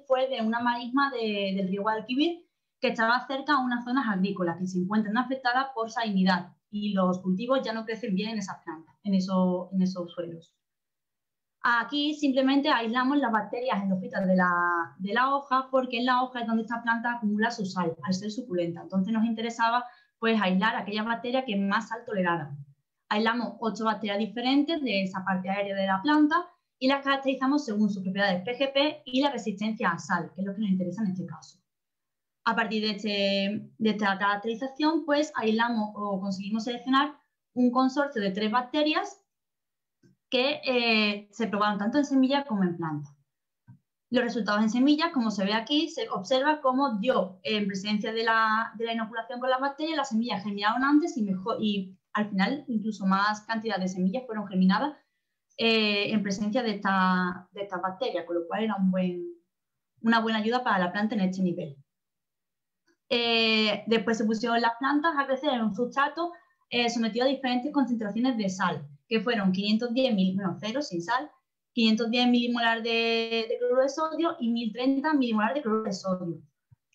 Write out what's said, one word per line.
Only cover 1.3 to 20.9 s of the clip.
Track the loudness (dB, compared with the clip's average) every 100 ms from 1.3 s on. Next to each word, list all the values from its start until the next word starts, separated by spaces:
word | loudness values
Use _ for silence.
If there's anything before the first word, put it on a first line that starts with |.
| -2 -2 -2
del | -2
río | -2
Guadalquivir, | -2 -2 -2 0 0 -2 _ _ _ _
que | -2
estaba | 0 2 2 0
cerca | -8 0
a | 2
unas | 2 -2
zonas | 0 -2 0
agrícolas | 0 0 0 -2 -2
que | -4
se | -2
encuentran | 0 0 0 -2
afectadas | -2 -2 0 0 -2
por | -4 -6
salinidad | -4 -2 2 4 2 -2 -18 _
y | -6 -4
los | 0 2 0
cultivos | -2 -2 0 0
ya | 0
no | -6
crecen | -6 -6 -4
bien | -2 -2
en | -6
esas | -8 -10
plantas, | -12 -14 -16 _
en | -2
eso, | 0 2 2 2 0 -2
en | 0
esos | 0 -2 -8
suelos. | -8 -10 -10 -18 _ _ _ _ _ _ _ _ _ _ _
Aquí | 0 2 0 -2 -2
simplemente | 0 2 4 4 4 4
aislamos | 2 2 0 2 2
las | 2
bacterias | 0 -2 -4 -2 0
endofitas | 0 0 -2 -2 2
de | 4
la, | 4 4 2 2 -2 -6
de | -4
la | 0 2
hoja, | 0 0 0 2
porque | 0 2 0
en | 2
la | 2
hoja | 0 -4
es | -2
donde | -2
esta | -2 -4
planta | 0 0 0
acumula | -2 0 2 0
su | 0 -6
sal, | -2 -2 -2
al | -4
ser | -4 -4
suculenta. | -8 -4 -2 -2 -4
Entonces | -4 -2 0
nos | 2
interesaba, | 0 0 -4 0 2 2 -2 -16 _ -4
pues, | 0 4
aislar | 4 4 2 0
aquellas | -4